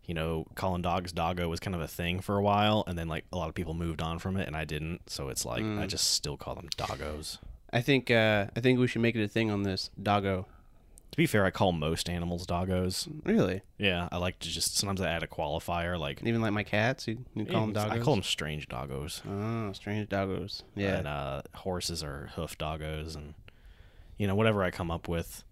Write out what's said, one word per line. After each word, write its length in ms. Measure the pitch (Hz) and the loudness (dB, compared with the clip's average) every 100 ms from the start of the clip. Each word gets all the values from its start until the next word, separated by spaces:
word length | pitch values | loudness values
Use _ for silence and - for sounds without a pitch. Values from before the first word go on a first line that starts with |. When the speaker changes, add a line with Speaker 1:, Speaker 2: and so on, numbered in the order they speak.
Speaker 1:
you 100 | - | -6
know, 320 | 85 80 80 - - | -4 -2 -2 -4 -2
calling 260 | 95 90 | 0 2
dogs 300 | 87 90 90 | 2 0 -2
Doggo 360 | 82 82 90 85 | -2 0 0 -2
was 120 | 85 | -2
kind 140 | - 87 | -4 -4
of 40 | |
a 80 | 73 | -4
thing 320 | - 87 90 | -2 -2 -2
for 160 | - 101 | 0 2
a 60 | |
while, 400 | 101 101 107 107 - | 4 4 4 4 0
and 100 | 87 | -4
then, 100 | 82 | -4
like, 160 | 78 - | -4 -4
a 40 | 90 | -4
lot 100 | 80 | -4
of 60 | |
people 200 | - 82 | -4 -4
moved 280 | 82 85 78 | -2 -2 -2
on 160 | 80 82 | -4 -4
from 180 | 95 95 | -2 -2
it, 100 | - | -2
and 80 | 78 | -4
I 80 | |
didn't, 440 | 76 76 78 87 - | -4 -4 -4 -6 -8
so 200 | - 67 | -6 -4
it's 160 | 60 | -4
like, 180 | - 82 | -4 -2
I 220 | 110 104 | -2 -2
Speaker 2:
Mm. 40 | 101 | -4
Speaker 1:
just 220 | - - | 0 2
still 260 | - - 71 | 2 0 -8
call 200 | - - | -8 -8
them 120 | 78 - | -8 -4
Doggos. 640 | - - 73 76 78 - - - - | -4 -4 -6 -6 -8 -12 -14 -18 -2
Speaker 2:
I 80 | - | 0
think, 300 | 120 135 - | 6 4 6
uh, 360 | 117 110 107 98 - | 6 6 4 2 2
I 40 | |
think 200 | 127 127 | 4 6
we 80 | 123 | 4
should 140 | 117 | 4
make 120 | 117 | 4
it 80 | 113 | 4
a 60 | 104 | 2
thing 220 | 113 110 | 2 2
on 120 | 101 | 2
this, 280 | 101 92 - - | 0 0 -4 -4
Doggo. 440 | 104 101 98 92 95 - - - - - - | 2 4 4 0 -2 -14 -20 -20 -20 -20 -8
Speaker 1:
To 40 | - | 0
be 100 | 165 | 4
fair, 180 | 110 95 | 6 4
I 40 | |
call 220 | - 98 | 4 4
most 380 | 85 76 82 - | 4 0 0 0
animals 360 | 87 85 87 90 | -2 0 -2 -2
Doggos. 600 | 87 92 92 92 92 - 156 | 0 2 2 2 0 -6 -6
Speaker 2:
Really? 380 | - 220 98 95 - - | 2 4 4 2 -6 0
Speaker 1:
Yeah, 300 | 104 87 87 | 2 2 -2
I 60 | 90 | -2
like 200 | 90 - | -2 -4
to 80 | 85 | -8
just, 260 | 85 - - | -2 0 0
sometimes 240 | 101 95 | 0 0
I 80 | 90 | 0
add 140 | 82 | 0
a 40 | 80 | -2
qualifier, 680 | - 76 80 - 87 85 87 | -4 -2 -2 -2 -2 0 -2
like 220 | 73 69 | -4 -2
Speaker 2:
Even, 160 | - 117 | 0 2
like, 100 | 113 | 2
my 120 | 104 | 0
cats, 440 | 101 104 113 131 - | 0 2 2 0 -4
you, 160 | 110 120 | -6 -6
you 120 | - 107 | -6 -2
call 160 | 113 | 0
'em 100 | 107 | 0
Speaker 1:
Yeah, 120 | 104 107 | 0 0
I 120 | 117 | 2
Speaker 2:
Doggos? 40 | |
Speaker 1:
call 120 | 120 120 | 2 2
'em 60 | |
strange 460 | - - 76 76 69 | 2 -2 -2 -4 -6
Doggos. 540 | 62 69 67 78 - - | -8 -6 -6 -6 -8 -6
Speaker 2:
Oh, 460 | 98 107 113 104 | -4 -2 -4 -4
strange 360 | 95 - 104 104 | -6 -4 -4 -2
Doggos. 540 | 98 98 92 101 - - | -2 0 -2 -4 -10 -10
Yeah. 220 | - 98 92 | -2 0 0
Speaker 1:
And, 100 | 147 | -2
uh, 340 | 71 69 69 - | -4 -4 -6 -8
horses 480 | - 95 90 - 82 | -8 -4 -2 -2 -4
are 260 | 76 71 60 - | -6 -8 -8 -6
hoof 220 | 80 - | -8 -6
Doggos, 560 | 78 80 78 78 78 78 | -6 -4 -4 -6 -6 -10
and, 180 | 73 76 - - - - - - - - | -12 -16 -20 -20 -20 -20 -20 -20 -20 -2
you 80 | 101 | 2
know, 80 | |
whatever 280 | 98 113 104 | 4 4 4
I 80 | 92 | 2
come 200 | - 87 | 0 -2
up 180 | 82 - | -2 -2
with. 340 | 85 90 - - | -2 -2 -10 -16